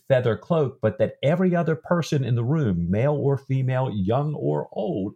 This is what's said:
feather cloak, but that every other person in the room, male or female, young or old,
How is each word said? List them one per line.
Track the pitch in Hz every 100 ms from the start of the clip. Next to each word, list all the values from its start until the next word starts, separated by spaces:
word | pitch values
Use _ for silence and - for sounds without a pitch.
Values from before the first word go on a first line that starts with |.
| -
feather | 127 120 107
cloak, | - 165 135 -
but | 110 -
that | 107 -
every | 135 175 185 175
other | 165 160
person | - 175 - 151
in | 120 120
the |
room, | 117 160 120 87 85
male | 101 139
or | 147 135 139
female, | - 135 131 127 131
young | 104 92 123 151
or | 147 139 151 -
old, | - 208 107 95